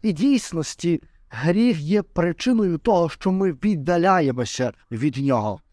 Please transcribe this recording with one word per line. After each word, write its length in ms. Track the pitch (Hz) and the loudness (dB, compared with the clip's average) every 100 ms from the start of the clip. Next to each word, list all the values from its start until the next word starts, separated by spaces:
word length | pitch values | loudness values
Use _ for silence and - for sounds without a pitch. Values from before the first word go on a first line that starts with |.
І 100 | 214 | -2
дійсності 880 | 160 254 277 - 165 151 - 170 170 - _ _ | 0 2 2 0 -6 -6 -4 -2 -2 -4 _ _
гріх 500 | 110 147 185 240 175 | -4 0 2 2 2
є 220 | 147 208 | 0 -2
причиною 760 | - - 170 165 - 233 202 160 | 0 -2 -2 -2 0 2 2 0
того, 320 | - 190 170 | 2 2 2
що 220 | - 196 | -2 -2
ми 200 | 185 196 | 0 0
віддаляємося 1200 | 139 208 180 135 175 180 185 143 123 117 - 123 - _ | 0 -2 -2 0 0 2 2 2 -2 -4 -4 -6 -6 _
від 260 | 113 147 127 | -4 -4 -2
нього. 420 | 139 123 107 95 _ | 0 0 -2 -6 _